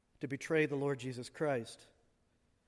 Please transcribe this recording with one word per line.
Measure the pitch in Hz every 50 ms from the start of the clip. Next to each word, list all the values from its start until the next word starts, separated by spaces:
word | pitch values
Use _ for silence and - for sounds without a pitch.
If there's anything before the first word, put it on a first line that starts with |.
| _ _ _ - -
to | 127
betray | 131 - - - 165 160 151
the | 139 143
Lord | 139 139 143 139 127
Jesus | 117 131 123 120 120 -
Christ. | - - 160 147 139 120 113 - - - - - _ _ _ _ _ _ _ _ _ _ _ _ _ _ _